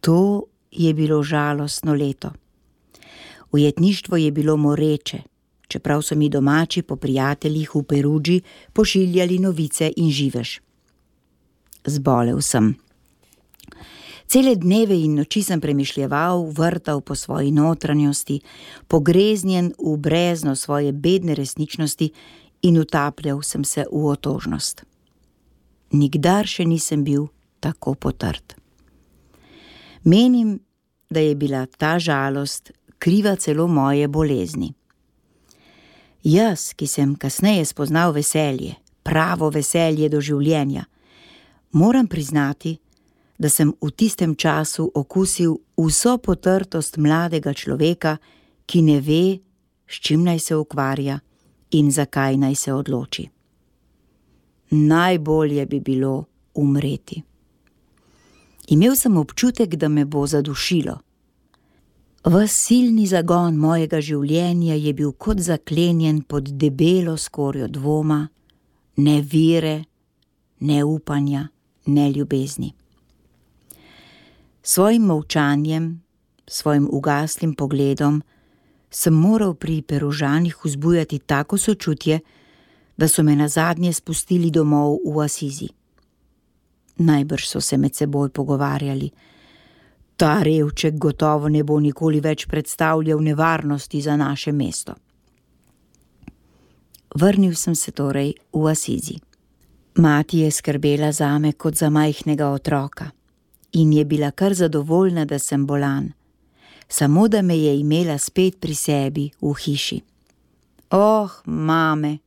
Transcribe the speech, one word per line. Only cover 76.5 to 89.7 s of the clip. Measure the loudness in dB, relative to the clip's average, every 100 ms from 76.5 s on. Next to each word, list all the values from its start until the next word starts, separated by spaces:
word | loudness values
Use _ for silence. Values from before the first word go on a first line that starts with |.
| -6 0 2 0
ugaslim | -2 -2 -2 -4 -4 -4
pogledom | -4 -4 0 0 0 0 0 -4 _ _ _ _ _ _ -4
sem | 2
moral | 4 4 4 0
pri | -4 -6 -6
Peružanih | -4 -4 -4 -4 -2 0 0 -4
vzbujati | -8 -4 0 0 0 -6
tako | -2 -2 0 -2
sočutje, | 0 -2 -2 -2 0 -2 -2 _ _ _ _ _ _ -2
da | 0
so | 4
me | 4 4
nazadnje | 2 0 0 0 -2
spustili | -2 -6 -8 -2 0 2
domov | 2 2 2 2 0
v | -2 -2
Asizi. | -2 -4 -8 -8 -14 _ _ _ _ _ _ _ _ _ _ _ _ 0
Najbrž | 2 2 0 -4
so | -6 -6
se | -2 0
med | 0
seboj | -2 -4 -2 -4
pogovarjali: | -4 -2 -2 -2 -4 -4 -6 -8 _ _ _ _ _ _